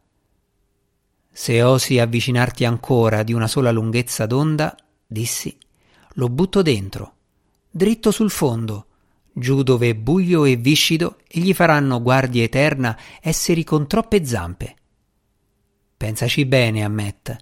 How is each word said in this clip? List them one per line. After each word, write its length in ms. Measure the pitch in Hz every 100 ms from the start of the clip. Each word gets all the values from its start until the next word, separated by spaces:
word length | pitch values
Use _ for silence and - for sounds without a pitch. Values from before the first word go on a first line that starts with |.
| _ _ _ _ _ _ _ _ _ _ _ _ _
"Se 320 | - - 117
osi 380 | 123 131 - 127
avvicinarti 640 | 117 117 120 120 123 -
ancora 580 | 120 117 - 127 113 107
di 100 | 110
una 140 | 117 110
sola 240 | 147 123
lunghezza 560 | 113 110 117 120 - 110
d'onda", 500 | 127 156 151 156 - _ _ -
dissi, 500 | 110 117 - - - _ _ _ _ _
"lo 140 | - 123
butto 340 | 127 190 196
dentro, 520 | 165 110 98 - 104 _ _ _ _ _ _
dritto 400 | 160 202 226 220
sul 200 | - 214
fondo, 560 | - 143 113 113 104 - _ _ _ _
giù 300 | - 123 139
dove 280 | 131 123 120
è 40 |
buio 500 | 110 110 180 175 170
e 120 | 143 123
viscido 600 | 123 151 - 165 175 - _
e 100 | 170
gli 140 | 185
faranno 500 | 180 170 147 139 123
guardia 400 | 120 131 127 123
eterna 560 | 117 131 151 139 123 110 - -
esseri 420 | 160 156 - 170
con 240 | 156 156 143
troppe 400 | 226 220 208 143
zampe." 480 | 113 85 87 - - _ _ _ _ _ _ _ _ _ _ _ -
Pensaci 480 | 107 110 123 -
bene, 380 | 131 131 117 110
Ammet. 540 | 104 107 101 - - 113